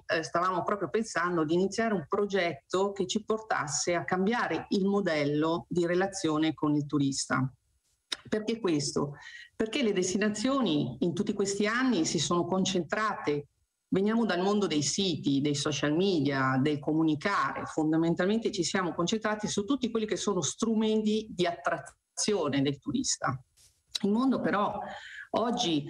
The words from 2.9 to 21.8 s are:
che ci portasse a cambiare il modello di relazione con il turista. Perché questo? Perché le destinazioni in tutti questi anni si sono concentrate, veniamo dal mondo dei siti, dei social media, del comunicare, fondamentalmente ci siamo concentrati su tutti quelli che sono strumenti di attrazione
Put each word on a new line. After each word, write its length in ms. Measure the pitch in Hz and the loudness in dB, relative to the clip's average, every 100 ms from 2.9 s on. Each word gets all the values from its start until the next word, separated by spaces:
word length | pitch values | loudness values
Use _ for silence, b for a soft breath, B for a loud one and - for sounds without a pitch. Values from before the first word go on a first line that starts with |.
che 160 | 202 180 | 0 -2
ci 160 | 208 | -2
portasse 720 | - 214 - - 143 - - 175 | -2 -4 -2 -4 -2 -2 0 -2
a 80 | |
cambiare 640 | - 185 196 240 185 160 - | 0 0 2 2 0 -4 -2
il 120 | 208 | 0
modello 800 | 190 202 180 156 147 147 160 170 - | 2 2 2 0 2 2 0 0 -2
di 160 | 165 170 | 0 0
relazione 680 | 180 190 - 160 151 160 | 2 0 -2 -2 2 0
con 220 | 151 151 147 | 0 0 0
il 100 | 147 | 0
turista. 640 | 151 139 135 - 135 135 - _ _ _ _ - - - | 0 0 -2 -2 -2 -2 -6 _ _ _ _ -12 -12 -2
Perché 320 | 214 214 226 | -2 0 -2
questo? 560 | 190 151 143 160 147 143 B B B - | 0 0 0 -2 -4 -6 B B B -4
Perché 260 | 220 294 | -2 0
le 120 | 226 | 0
destinazioni 1040 | 180 180 208 214 208 262 277 208 147 135 - | 2 0 2 0 0 0 2 2 2 0 0
in 140 | 180 | -2
tutti 180 | 175 202 | 0 -2
questi 340 | 202 196 - 208 | 0 0 0 0
anni 380 | 233 262 196 | 2 2 2
si 160 | 160 175 | 2 0
sono 240 | - 175 | 2 0
concentrate, 1040 | 170 190 180 180 151 208 214 202 - 147 147 _ _ _ - | 2 0 2 0 -2 -2 -2 -2 -2 -2 -4 _ _ _ -2
veniamo 380 | 180 208 226 214 | 2 2 2 2
dal 160 | 175 | 2
mondo 260 | 190 208 180 | 2 2 2
dei 160 | 151 | 0
siti, 560 | 143 - 190 143 143 139 | 0 0 0 0 0 2
dei 160 | 147 143 | 2 0
social 400 | 151 139 147 156 | -2 0 0 2
media, 640 | 196 170 139 139 131 131 | 2 2 0 0 2 2
del 180 | 143 143 | 2 0
comunicare, 880 | 160 156 160 147 202 190 139 - - | 0 2 2 2 0 0 0 -4 -6
fondamentalmente 840 | - 156 160 165 170 185 226 226 | -2 0 2 2 2 2 2 0
ci 120 | 190 | -2
siamo 300 | 165 196 175 | -2 0 -2
concentrati 540 | 151 175 220 214 214 196 | -2 0 0 -2 -2 -4
su 160 | - | -4
tutti 260 | 202 285 220 | -2 -2 0
quelli 160 | 226 214 | -2 -2
che 120 | 175 | -2
sono 240 | - 185 | -2 -2
strumenti 840 | 143 - 226 220 220 214 214 214 214 | -2 -2 0 2 2 2 2 0 -2
di 160 | 170 170 | -2 -2
attrazione 1160 | - 170 160 | 0 -4 -4